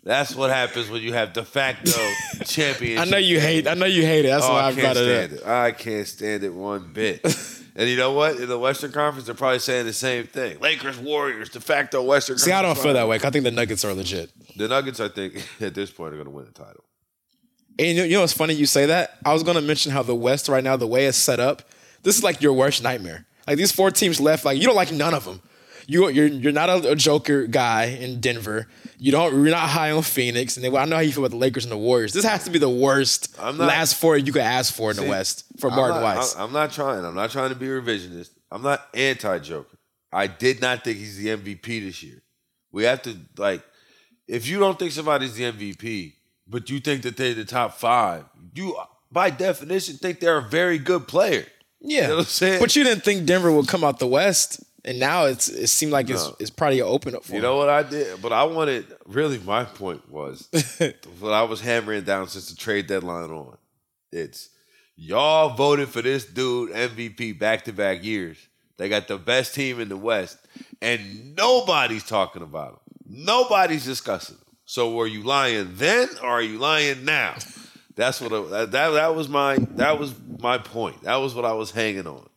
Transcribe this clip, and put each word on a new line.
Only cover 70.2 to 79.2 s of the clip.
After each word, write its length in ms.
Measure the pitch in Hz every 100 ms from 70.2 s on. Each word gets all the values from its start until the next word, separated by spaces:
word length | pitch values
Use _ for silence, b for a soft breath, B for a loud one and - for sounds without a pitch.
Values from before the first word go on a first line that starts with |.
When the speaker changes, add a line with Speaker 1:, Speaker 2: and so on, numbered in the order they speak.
| 90 - _ B B B
Speaker 1:
and 520 | 113 120 101 104 123
nobody's 720 | 156 226 254 233 160 123 113
talking 380 | - 110 92 92
about 320 | 80 78 69
him. 60 | 50 _ - - 113
Nobody's 600 | 160 240 247 208 185 156 127
discussing 500 | 131 - 95 - -
him. 80 | _ _ -
So 280 | - 120 117
were 120 | 113
you 160 | 107
lying 520 | 107 139 131 110 92 92
then, 340 | 147 226 254 -
or 60 | 127
are 120 | 120
you 160 | 113 107
lying 480 | 139 156 147 135 135
now? 300 | 151 104 - - B B B B -
That's 240 | 120 131
what 140 | 120
I, 80 | 110 78
that, 220 | 101 113
that, 180 | 123 160
that 260 | 151 160
was 140 | 160